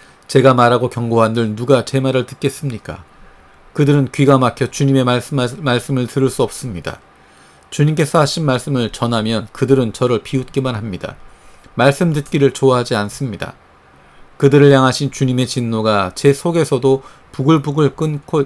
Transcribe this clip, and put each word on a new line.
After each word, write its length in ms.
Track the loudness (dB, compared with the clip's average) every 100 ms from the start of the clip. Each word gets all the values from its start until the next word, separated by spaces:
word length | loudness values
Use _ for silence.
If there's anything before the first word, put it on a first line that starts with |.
| -20 _ -2
제가 260 | 2 4
말하고 360 | 4 4 2 -2
경고한들 680 | -4 -2 2 2 0 -4 -4
누가 300 | 0 0 0
제 140 | -2
말을 260 | -2 -2 -4
듣겠습니까? 800 | -6 -6 -6 -8 -10 -12 -16 -18 -20 -20 -20 _ _ _
그들은 360 | 0 2 2 2
귀가 240 | 0 4 4
막혀 300 | 2 -2 -4
주님의 360 | -2 0 2
말씀, 340 | 2 0 -2 -4
말씀을 720 | -4 -4 -2 -2 -2 -4 -4
들을 220 | -2 -2
수 120 | 0
없습니다. 560 | -4 -4 -12 -10 -10 -12 _ _ _ _ _ _ _
주님께서 500 | 0 0 0 0 2
하신 260 | 0 0 -2
말씀을 460 | -2 -2 -4 -4
전하면 560 | -4 -4 -2 -2 -4 -6
그들은 420 | -4 0 2 0
저를 260 | -2 -2 -2
비웃기만 520 | -4 -6 -4 -4 -4 -6
합니다. 400 | -8 -10 -10 -14 -20 -20 -20 -20 -10 0
말씀 380 | 2 2 0
듣기를 400 | 0 -2 0 0
좋아하지 420 | 2 2 2 0 -2
않습니다. 580 | -4 -6 -8 -8 -12 -14 _ _ _ _ _ -20 -20 0
그들을 340 | 4 6 8
향하신 400 | 6 4 0 -4
주님의 360 | -2 -2 0 -2
진노가 640 | -4 -4 -2 0 0 -2 0
제 180 | 2
속에서도 720 | 2 0 -2 0 0 0 0 -4 -20 _
부글부글 640 | -4 2 2 2 0 0 0
끓고, 500 | -6 -6 -4 -4